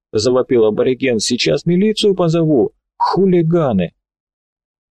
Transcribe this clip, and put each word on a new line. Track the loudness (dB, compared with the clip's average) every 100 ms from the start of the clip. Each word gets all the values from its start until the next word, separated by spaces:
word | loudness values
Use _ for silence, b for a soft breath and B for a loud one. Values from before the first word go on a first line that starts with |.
| _
завопил | -4 0 0 0 2 2
абориген, | 0 -2 -2 -2 -2
"сейчас | -2 -4 -2 -2 0
милицию | 0 0 0 0
позову, | 0 0 0 2 2 0 -4 _ _
хулиганы". | -4 0 2 2 2 0 0 -2 -4 -8 _ _ _ _ _ _ _ _ _